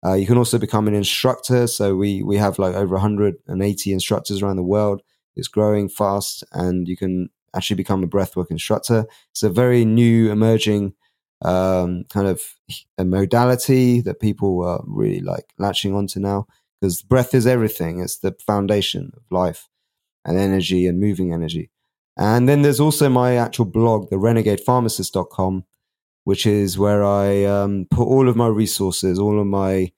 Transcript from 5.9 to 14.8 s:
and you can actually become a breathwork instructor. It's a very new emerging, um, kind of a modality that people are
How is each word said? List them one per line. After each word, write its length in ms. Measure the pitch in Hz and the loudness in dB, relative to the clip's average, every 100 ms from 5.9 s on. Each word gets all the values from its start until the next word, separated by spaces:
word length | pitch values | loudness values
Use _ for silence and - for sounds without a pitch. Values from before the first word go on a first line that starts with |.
| - 104 101 - - - | -2 0 0 -4 -12 -12
and 340 | - 90 90 87 | -4 -2 -2 -4
you 100 | 90 | -6
can 320 | 95 92 90 _ _ - | -4 -4 -6 _ _ -8
actually 200 | - 95 | -4 -4
become 280 | 98 98 | -2 -2
a 40 | 90 | 0
breathwork 440 | 98 92 - 87 | -2 -2 -4 -6
instructor. 540 | 82 - 98 - 117 110 - _ | -6 -4 -4 0 0 0 -10 _
It's 120 | - | -4
a 60 | 107 | -2
very 360 | 92 123 123 113 | 2 2 4 4
new 460 | 113 120 113 110 | 4 4 6 4
emerging, 600 | 104 113 110 107 104 98 - _ _ _ _ | 4 4 2 2 0 -2 -8 _ _ _ _
um, 640 | - 90 92 92 90 90 - | -2 0 2 0 0 -4 -6
kind 180 | 104 98 | -2 0
of 280 | 92 - - _ - _ - | -2 -8 -16 _ -18 _ -6
a 80 | 92 | -2
modality 960 | 92 98 117 123 123 - 131 127 120 | 0 0 2 2 0 2 4 4 2
that 180 | 117 - | 0 -2
people 440 | 107 104 101 90 | -4 -2 -2 -2
are 200 | 87 87 | -2 -4